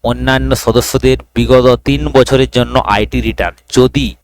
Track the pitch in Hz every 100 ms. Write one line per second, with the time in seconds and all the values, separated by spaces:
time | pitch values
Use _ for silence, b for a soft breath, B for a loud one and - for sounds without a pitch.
0 | 117 123 127 131 135 127 - 117 - 131
1 | 131 131 - - 113 127 123 123 - 143
2 | 151 135 123 135 131 123 120 127 - 104
3 | 107 127 113 - 87 - _ - 127 -
4 | 120 -